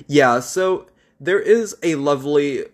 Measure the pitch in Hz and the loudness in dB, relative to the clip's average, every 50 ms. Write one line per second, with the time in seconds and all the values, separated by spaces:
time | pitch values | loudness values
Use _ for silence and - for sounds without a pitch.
0 | - - 143 147 135 123 120 127 131 - - 185 185 185 185 - - _ _ _ | -8 0 2 4 4 4 2 0 -2 -4 -4 -2 -2 -2 -2 -4 -6 _ _ _
1 | _ _ _ - 139 170 190 196 - - 220 233 220 202 - - 170 170 160 139 | _ _ _ -10 -4 -2 -2 0 2 2 2 2 2 -4 -8 -6 -4 -2 -2 -2
2 | 139 147 143 131 135 147 147 143 143 143 131 101 - - | 0 -2 -2 -2 -2 0 0 0 0 0 -2 -6 -8 -10